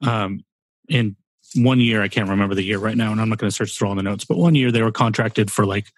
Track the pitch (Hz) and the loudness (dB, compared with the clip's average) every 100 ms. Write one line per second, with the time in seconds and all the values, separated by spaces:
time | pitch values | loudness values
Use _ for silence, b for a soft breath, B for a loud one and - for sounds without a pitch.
0 | 127 113 95 95 - _ _ _ - 123 | -4 -2 -2 -6 -12 _ _ _ -2 0
1 | 110 98 _ _ - - 123 127 117 110 | 0 -4 _ _ -4 2 4 4 2 2
2 | 101 117 98 98 98 98 95 101 107 113 | 0 -2 0 0 0 -2 -2 -2 -2 -2
3 | 110 110 113 107 104 - 104 - 104 98 | 0 0 -2 0 -2 -2 -4 -2 -2 -2
4 | 98 98 - 175 170 151 123 117 113 - | -4 -4 -2 2 4 4 2 2 0 0
5 | 117 110 110 - 104 - 101 101 104 | 0 0 -2 0 -2 0 0 -2 -8